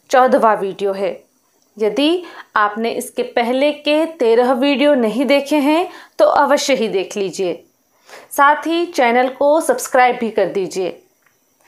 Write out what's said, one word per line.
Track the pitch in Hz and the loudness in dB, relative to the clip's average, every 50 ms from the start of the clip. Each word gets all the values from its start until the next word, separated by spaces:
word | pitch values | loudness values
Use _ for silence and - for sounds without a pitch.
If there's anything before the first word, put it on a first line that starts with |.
| _ - | _ 0
चौदहवाँ | - 254 254 247 208 - 214 220 208 | 2 4 4 4 4 4 4 2 2
वीडियो | 170 196 196 175 185 196 196 190 | 0 -2 -8 -6 -6 -4 -6 -4
है। | 190 202 180 - - _ _ _ _ _ _ _ _ _ _ _ 208 | -4 -4 -6 -6 -8 _ _ _ _ _ _ _ _ _ _ _ -4
यदि | 220 208 - 269 285 311 349 359 349 - - - - _ - | -4 -2 0 0 0 0 0 -2 -4 -10 -20 -20 -20 _ -2
आपने | 220 208 208 - 226 226 233 | 0 0 0 -2 -4 -6 -6
इसके | - - 240 - - - 240 | -6 -6 -10 -10 -8 -8 -8
पहले | 247 - 247 226 226 254 262 285 302 | -4 -2 -2 -2 0 0 0 0 0
के | 294 294 - 294 302 311 330 | -2 -2 -2 -2 0 0 0
तेरह | 320 320 - 247 226 226 233 247 247 269 | -2 -4 -2 0 2 2 2 2 2 0
वीडियो | 233 269 285 285 233 285 294 294 | 0 0 0 0 2 2 2 2
नहीं | 254 233 214 190 247 285 | 2 0 -2 -2 -2 0
देखे | 226 285 285 277 - 294 302 | 2 0 0 0 0 0 0
हैं, | 262 294 302 330 370 349 - - - - _ - | 2 2 2 0 0 -4 -8 -18 -20 -18 _ 0
तो | 294 | 2
अवश्य | - - - 277 247 285 277 - - 262 | 2 4 2 2 2 2 0 2 0 -2
ही | - 226 208 | 0 -2 -2
देख | 180 196 180 - - 208 | -2 -4 -4 -4 -6 -6
लीजिए। | 196 185 - - 190 175 156 - - _ _ _ _ _ _ _ _ _ - - - _ | -6 -6 -4 -4 -4 -4 -4 -8 -12 _ _ _ _ _ _ _ _ _ -20 -20 -20 _
साथ | - - 277 285 294 | 0 2 4 4 4
ही | 294 294 311 330 339 349 | 2 -2 -4 -2 -2 -4
चैनल | 339 - 294 254 233 233 247 254 262 | -4 -2 0 0 2 2 2 0 0
को | 262 - 285 285 302 330 | -2 0 2 2 2 2
सब्सक्राइब | 311 269 240 247 - - - 254 254 247 240 240 | 2 0 -2 -2 -4 -2 2 4 4 4 2 0
भी | 233 214 | -4 -4
कर | 208 220 196 | -2 -2 -2
दीजिए। | 170 - 202 185 156 - 185 185 165 - - _ _ _ _ _ _ _ _ _ _ _ _ _ | -2 -2 -4 -6 -4 -4 -6 -6 -6 -8 -10 _ _ _ _ _ _ _ _ _ _ _ _ _